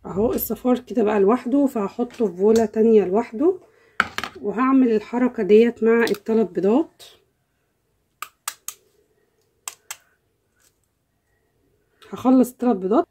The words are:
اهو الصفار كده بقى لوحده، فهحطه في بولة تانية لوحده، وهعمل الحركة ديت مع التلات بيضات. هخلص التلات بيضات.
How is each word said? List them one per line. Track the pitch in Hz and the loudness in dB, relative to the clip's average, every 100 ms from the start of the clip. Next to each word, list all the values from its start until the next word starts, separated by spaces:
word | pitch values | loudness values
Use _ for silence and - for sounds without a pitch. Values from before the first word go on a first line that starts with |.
| - | -8
اهو | 175 226 | -4 -2
الصفار | 277 - 220 254 247 | -4 -6 -6 -2 -2
كده | - 208 | -2 -4
بقى | 208 214 | -2 0
لوحده، | 196 247 254 277 277 | 0 0 -2 0 0
فهحطه | 233 196 - 240 - 214 | -2 -8 -6 -10 -4 -6
في | |
بولة | 175 202 226 214 | 0 2 2 0
تانية | 226 226 214 180 | 0 4 4 2
لوحده، | 196 233 220 320 370 _ _ _ _ - - - - | -2 -4 -2 -2 -2 _ _ _ _ -8 -8 -16 -10
وهعمل | 208 190 262 269 254 | -8 -4 0 2 2
الحركة | 214 - 240 247 240 | 0 -4 -4 -4 -4
ديت | 190 214 240 240 | 4 6 4 0
مع | 226 233 | 0 2
التلات | 220 202 - 220 180 | 0 -4 -2 -2 0
بيضات. | 175 190 247 330 _ - _ _ _ _ _ _ _ _ _ _ _ - _ - - - - _ _ _ _ _ _ _ _ - - _ - _ _ _ _ _ _ _ _ _ _ _ _ _ _ _ _ _ _ _ _ - | -2 0 0 -2 _ -20 _ _ _ _ _ _ _ _ _ _ _ -20 _ -16 -16 -20 -20 _ _ _ _ _ _ _ _ -20 -20 _ -20 _ _ _ _ _ _ _ _ _ _ _ _ _ _ _ _ _ _ _ _ -20
هخلص | 202 254 262 233 | -4 2 4 2
التلات | - 247 196 | -2 -4 -2
بيضات. | 185 254 349 | 0 0 -2